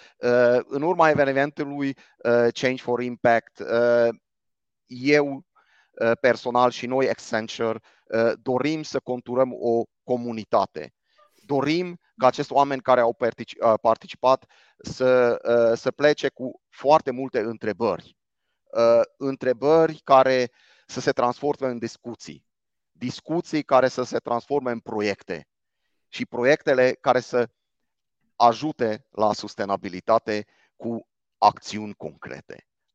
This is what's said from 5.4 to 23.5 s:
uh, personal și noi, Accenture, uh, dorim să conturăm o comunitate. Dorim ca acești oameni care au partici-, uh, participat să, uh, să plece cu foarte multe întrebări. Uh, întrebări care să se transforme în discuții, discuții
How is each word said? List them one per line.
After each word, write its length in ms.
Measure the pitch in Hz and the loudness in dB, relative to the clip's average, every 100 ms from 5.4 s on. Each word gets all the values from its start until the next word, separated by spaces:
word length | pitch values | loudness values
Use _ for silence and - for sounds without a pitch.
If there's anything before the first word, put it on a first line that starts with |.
| - _ _ _ _ | -14 _ _ _ _
uh, 200 | - 117 117 | -4 -2 2
personal 520 | 127 113 127 120 123 | 2 0 0 2 2
și 140 | - 120 | 0 -4
noi, 240 | 131 127 | -2 -2
Accenture, 720 | - - 113 110 - 113 110 _ _ | -4 -6 -6 -6 -4 -4 -4 _ _
uh, 280 | - 113 113 110 | -6 0 0 -2
dorim 420 | 135 123 139 156 | -2 -2 -2 -4
să 160 | 147 139 | -6 -8
conturăm 540 | - 123 120 123 131 113 | -6 -10 -6 -2 -2 -2
o 240 | 120 117 - _ | -2 -2 -4 _
comunitate. 880 | - 123 120 110 104 110 98 - 67 _ _ _ _ _ - | -6 -6 -4 -10 -2 0 0 -6 -16 _ _ _ _ _ -4
Dorim 540 | 143 139 165 180 175 _ - | -2 0 -2 -4 -10 _ 2
ca 100 | 127 | 2
acești 260 | 135 143 | 2 -2
oameni 280 | 139 139 135 | 0 0 -2
care 180 | 127 123 | 2 2
au 140 | 117 | 2
partici-, 420 | 117 120 - 117 - | 0 -4 -6 -14 -2
uh, 140 | 113 107 | 0 2
participat 640 | 117 113 - - 127 131 _ _ _ _ | 2 0 -4 -2 2 2 _ _ _ _
să, 640 | - - 127 127 123 113 | -14 -2 2 4 2 0
uh, 340 | - 120 117 117 | 0 2 2 0
să 140 | 131 | -4
plece 380 | - 147 151 139 | 0 0 2 -4
cu 320 | - 127 - _ | -6 -12 -12 _
foarte 420 | - 135 156 139 | -6 2 2 2
multe 280 | 123 131 127 | -8 -6 -4
întrebări. 800 | 107 113 107 92 110 82 - _ _ _ _ _ | -4 -6 -8 -4 -2 -4 -8 _ _ _ _ _
Uh, 380 | _ 110 117 117 110 - | _ 2 4 4 2 -4
întrebări 840 | 139 135 131 120 139 165 160 156 | -6 -4 -2 0 2 4 2 0
care 480 | - 135 131 127 120 _ _ _ _ | 4 6 6 2 0 _ _ _ _
să 120 | - | -6
se 120 | 139 | -2
transforme 560 | 135 123 123 147 139 131 | 0 0 -2 -4 -4 -4
în 100 | 120 | -6
discuții, 680 | 117 - 120 113 - 71 _ _ _ _ _ | -10 -10 -16 -16 -16 -20 _ _ _ _ _
discuții 720 | - 123 - - 165 - | -12 -10 -10 -6 -6 -4